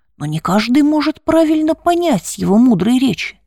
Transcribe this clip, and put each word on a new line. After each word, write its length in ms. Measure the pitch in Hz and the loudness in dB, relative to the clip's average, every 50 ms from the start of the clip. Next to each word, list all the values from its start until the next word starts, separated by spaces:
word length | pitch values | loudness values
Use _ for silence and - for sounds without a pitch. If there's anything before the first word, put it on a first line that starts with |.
| _ _ _ | _ _ _
но 80 | - 139 | -12 -8
не 140 | 151 151 160 | -8 -6 -6
каждый 420 | - 180 185 214 220 233 247 302 | -4 -2 -2 0 0 2 2 2
может 400 | 285 294 302 302 285 311 302 - | 2 2 2 0 0 -2 -4 -6
правильно 540 | - - 320 330 330 302 330 311 311 311 311 | -4 0 2 2 2 2 0 0 0 -2 -2
понять 640 | - - 349 349 339 349 330 254 175 - - - | -2 -2 -2 0 0 0 0 -2 -2 -4 -8 -10
его 200 | 196 180 175 196 | -6 -2 0 2
мудрые 420 | 220 247 262 220 160 185 226 254 254 | 4 4 4 2 2 0 0 0 0
речи. 400 | 269 247 160 - - - - _ _ | 0 0 -2 -4 -8 -12 -14 _ _